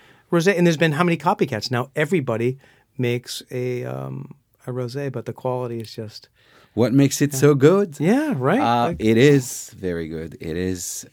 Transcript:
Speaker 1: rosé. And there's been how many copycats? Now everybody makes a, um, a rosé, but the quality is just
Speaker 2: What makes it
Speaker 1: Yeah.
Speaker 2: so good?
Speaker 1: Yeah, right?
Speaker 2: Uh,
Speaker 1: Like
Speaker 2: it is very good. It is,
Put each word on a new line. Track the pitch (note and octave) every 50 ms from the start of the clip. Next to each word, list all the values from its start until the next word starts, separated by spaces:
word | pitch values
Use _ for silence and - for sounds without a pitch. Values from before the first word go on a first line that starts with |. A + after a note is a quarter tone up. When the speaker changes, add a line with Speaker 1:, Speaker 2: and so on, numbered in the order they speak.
| _ _ _ _ _ _
Speaker 1:
rosé. | F3 E3+ D#3+ G3 G3
And | F3 F3
there's | E3+ D#3+
been | C#3 E3+ D#3+ C#3+
how | D3 F3+
many | F3 E3+
copycats? | D#3+ - F3 G3+ - - C3 A2+ G#2 - -
Now | B2+ A#2+ A#2+ - _
everybody | D3+ D#3 D3+ F#3+ E3+ C3 B2+ A2+ A2 A#2 B2+ C3 C#3 _ _ _ _ _ _ _
makes | - A#2+ A#2+ A#2+ B2 - - - - - _
a, | C3+ B2+ B2+ B2+ B2 B2 B2
um, | B2+ C3 C3+ C3+ C3+ C3+ C3+ C#3 C#3 - _ _ _ _ _ _
a | C3
rosé, | B2 B2+ B2 A#2+ B2 C#3+ C#3+ C3+
but | B2 A#2 A2
the | - -
quality | - - B2+ B2+ B2+ B2+ A#2 A#2 A#2
is | A2 G#2+ -
just | - A2 A2 - - - _ _ _ _ _ _ _ _ _ _
Speaker 2:
What | G#2 A#2+ A2+
makes | A#2+ C#3 C#3+ C3+ - -
it | D3 C#3+ C#3+
Speaker 1:
Yeah. | C3+
Speaker 2:
so | D3 D3 D3
good? | C#3 C3 D#3 F#3 G3+ G3+ F3 C#3+ -
Speaker 1:
Yeah, | C#3+ F3+ A3+ C#4 D#4 D4+ G#3+
right? | C3+ B2 C#3 F#3 C4
Speaker 2:
Uh, | - A#2 A#2+ A#2+ A#2+
Speaker 1:
Like | E3 - D2+
Speaker 2:
it | G#2+ A2 A2+
is | A2+ B2+ D3 C#3+ C#3 B2+ - - - - - -
very | - F#2+ F2+ F2 E2+ E2
good. | D#2 E2 D#2+ E2 D#2 D2 -
It | D#2+ D#2+ D#2+
is, | F2 F#2 F#2 F#2 F2+ - - - - - -